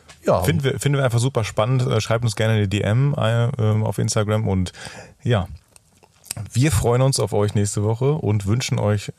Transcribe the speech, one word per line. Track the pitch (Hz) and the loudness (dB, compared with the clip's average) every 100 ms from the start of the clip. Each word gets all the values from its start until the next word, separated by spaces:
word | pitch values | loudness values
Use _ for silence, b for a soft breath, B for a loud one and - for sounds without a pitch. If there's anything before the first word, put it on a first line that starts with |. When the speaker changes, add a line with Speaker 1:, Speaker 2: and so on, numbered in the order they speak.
| B B - | B B 0
Speaker 1:
Ja. | 90 | 2
Speaker 2:
Finden | 98 160 | 2 0
wir, | 135 - | 0 0
finden | 143 143 | 0 0
wir | |
einfach | 131 117 | 2 2
super | 127 123 | 0 -2
spannend. | 107 - 113 131 127 | -2 -2 0 0 0
Äh, | 113 | -2
schreibt | - 117 | 0 0
uns | 117 | 0
gerne | - 110 | 0 0
eine | 110 101 | 2 0
D | 101 | 0
M, | 98 117 143 143 | 0 2 0 0
äh, | 110 117 120 135 | 0 0 0 0
ähm, | 107 110 | 0 0
auf | 110 110 | 0 -2
Instagram | 113 113 104 107 107 | -2 0 0 0 0
und | 95 90 B B B B B | 0 -2 B B B B B
ja. | 120 110 - 73 _ - _ _ _ _ - - 98 | 0 0 -2 -10 _ -20 _ _ _ _ -14 -12 -4
Wir | 117 151 | 0 2
freuen | - 113 120 | 2 2 2
uns | 135 135 | 2 0
auf | 113 | 0
euch | 107 104 | 0 0
nächste | 104 101 107 | 0 0 0
Woche | 104 113 135 | -2 0 0
und | 156 104 107 | 0 0 0
wünschen | 95 120 - 117 | 0 -2 -2 -2
euch | 107 104 - | 0 0 -4